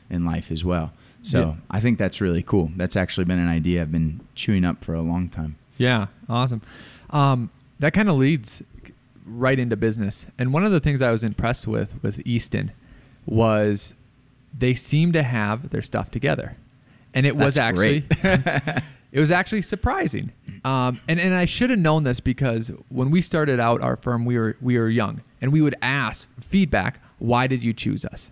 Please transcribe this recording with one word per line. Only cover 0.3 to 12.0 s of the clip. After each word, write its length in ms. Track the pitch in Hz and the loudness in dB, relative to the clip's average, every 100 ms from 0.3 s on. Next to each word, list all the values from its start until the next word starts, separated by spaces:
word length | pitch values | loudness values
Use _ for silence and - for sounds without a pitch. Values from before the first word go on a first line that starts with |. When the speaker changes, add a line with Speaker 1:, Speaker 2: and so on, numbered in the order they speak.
| 82 - | -4 -4
Speaker 1:
as 120 | 80 | -4
well. 280 | 90 87 78 - - - | -2 -2 -4 -10 -20 -14
So 180 | 202 123 | -2 0
Speaker 2:
Yeah. 140 | 80 80 - | 0 -4 -6
Speaker 1:
I 100 | 101 | -2
think 180 | 120 113 | 0 2
that's 220 | 95 - | 0 -2
really 220 | 95 85 | 0 0
cool. 280 | - 101 80 90 | 0 0 0 -2
That's 180 | 90 98 | -2 -2
actually 280 | 90 - | -2 -2
been 140 | 90 90 | 0 0
an 100 | 87 | 0
idea 320 | 82 82 87 | 0 2 0
I've 100 | 78 | 0
been 300 | 82 80 85 - | 0 -2 -4 -12
chewing 300 | - - 98 | -6 0 2
up 200 | 90 - | 2 -2
for 100 | - | -6
a 60 | 82 | -4
long 260 | 82 87 90 | -2 -2 -4
time. 260 | - 80 76 _ - | -6 -8 -10 _ -2
Speaker 2:
Yeah, 280 | 123 120 101 - - | 0 0 -2 -10 -6
awesome. 320 | 117 127 113 - - - - - | -2 -2 -4 -8 -18 -20 -20 -4
Um, 400 | 147 139 127 113 - _ - | 2 2 2 -2 -10 _ -4
that 140 | 143 | 0
kinda 180 | 185 214 | 2 2
leads 500 | 143 135 156 110 - - - - - _ - - | 4 4 2 -4 -12 -14 -20 -20 -20 _ -20 -16
right 320 | 117 131 135 | -2 0 2
into 180 | 120 110 | 0 0
business. 480 | 113 107 101 - - - | 0 0 -4 -6 -10 -4
And 140 | 127 | -2
one 120 | 147 | 2
of 80 | 214 | 2
the 60 | 180 | 2
things 220 | 151 139 | 2 2
I 100 | 127 | 2
was 140 | 113 | 2
impressed 420 | 110 104 117 123 - | 0 -2 -2 -2 -4
with, 340 | 110 104 - | -4 -4 -4